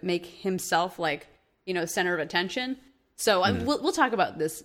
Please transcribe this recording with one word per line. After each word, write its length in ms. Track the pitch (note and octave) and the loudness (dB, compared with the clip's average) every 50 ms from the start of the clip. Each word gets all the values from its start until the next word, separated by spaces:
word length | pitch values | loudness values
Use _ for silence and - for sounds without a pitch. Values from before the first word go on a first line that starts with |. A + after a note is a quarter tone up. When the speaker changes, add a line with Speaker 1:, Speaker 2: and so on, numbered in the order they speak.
Speaker 1:
make 240 | - F#3 F3 F3 - | -2 -2 -2 -2 -2
himself, 720 | - - - - F#3+ F#3 F3 - - F3 E3+ F3 F#3 F3+ - | -6 -16 -6 -4 -2 -2 -2 -2 0 0 2 0 0 -2 -2
like, 280 | E3+ D#3 C3+ - - - _ _ _ _ _ _ - | -2 -2 -2 -4 -8 -18 _ _ _ _ _ _ -8
you 80 | F#3 F#3 | -4 -4
know, 100 | F3 E3 | -2 -2
center 300 | E3 - G#3 F3+ F3+ F3+ | -2 -2 0 0 0 0
of 60 | D#3+ | -2
attention. 560 | D3 - - F3 F3+ F#3 - B3+ B3+ B3+ C4 - - - _ _ _ _ _ | -2 0 0 0 0 0 -2 -4 -4 -4 -6 -10 -12 -20 _ _ _ _ _
So, 260 | - - A3+ G3+ F3+ | -2 2 4 4 4
I, 80 | F#3 G3+ | 4 4
Speaker 2:
Mm-hmm. 140 | - - A#3 | 2 2 2
Speaker 1:
we'll, 160 | C4+ D4 - | 0 0 2
we'll 100 | B3+ F#4+ | 0 0
talk 200 | - E4 C#4 B3 | 2 2 2 2
about 260 | A3+ G3 E3+ - - E3 | 4 2 0 0 0 -2
this 240 | D#3 D#3+ D#3+ - | -4 -4 -4 -6